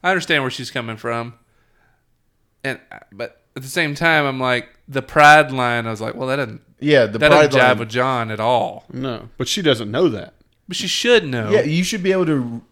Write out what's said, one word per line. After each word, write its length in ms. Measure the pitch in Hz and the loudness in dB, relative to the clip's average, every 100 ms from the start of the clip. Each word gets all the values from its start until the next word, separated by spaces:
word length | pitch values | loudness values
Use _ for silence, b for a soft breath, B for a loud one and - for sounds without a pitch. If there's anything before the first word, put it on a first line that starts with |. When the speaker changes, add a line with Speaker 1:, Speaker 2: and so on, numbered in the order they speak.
Speaker 1:
I 60 | 180 | -2
understand 340 | 185 180 156 | -4 0 -2
where 80 | 131 | -2
she's 180 | - 123 | -6 -10
coming 260 | 135 117 110 | -10 -10 -10
from." 380 | 123 117 117 117 _ _ _ _ _ _ _ _ _ _ _ _ | -6 -6 -8 -14 _ _ _ _ _ _ _ _ _ _ _ _
And, 140 | 131 131 _ - _ | -10 -10 _ -20 _
but 300 | 98 117 _ _ - | -14 -14 _ _ -16
at 60 | |
the 60 | 131 | -8
same 260 | 180 160 | -4 -4
time, 300 | 143 165 156 143 | -2 0 2 0
I'm 140 | 131 | -4
like, 280 | 127 123 - _ _ | -2 -4 -6 _ _
the 160 | 135 | -10
pride 480 | 127 156 147 151 139 | -4 6 8 8 6
line, 340 | 131 123 120 113 | -2 -2 -2 -4
I 40 | |
was 100 | 107 | -8
like, 140 | 110 | -8
"Well, 140 | - 131 | -8 -6
that 80 | 135 | -4
doesn't, 240 | 123 107 _ _ | -6 -10 _ _
Speaker 2:
Yeah, 260 | 147 143 110 | 2 4 4
the 120 | 107 | 2
Speaker 1:
that 120 | 151 | 4
Speaker 2:
pride 160 | 147 151 | 6 6
Speaker 1:
doesn't 100 | 135 | 4
jive 80 | 127 | 4
Speaker 2:
line. 100 | 120 | 2
Speaker 1:
with 100 | 113 | -2
John 420 | 120 127 127 113 | -2 -2 -2 -4
at 100 | 107 | -4
all." 440 | 110 123 135 - _ | 0 0 -2 -8 _
Speaker 3:
No, 360 | 123 131 117 - - | -10 -8 -10 -14 -10
but 120 | 127 | -6
she 140 | - | -2
doesn't 280 | 165 120 107 | 0 0 -2
know 180 | 120 175 | 0 0
that. 260 | 107 87 _ _ _ _ | 0 -12 _ _ _ _
Speaker 1:
But 100 | 180 | -10
she 100 | 185 | -6
should 360 | - 240 240 165 | -4 2 2 2
know. 240 | 123 107 | -6 0
Speaker 2:
Yeah, 120 | 104 | 0
you 220 | - 160 | 0 -2
should 180 | 180 220 | -2 -4
be 100 | 185 | -2
able 140 | 190 175 | 0 0
to 360 | 147 120 117 _ | -2 -4 -10 _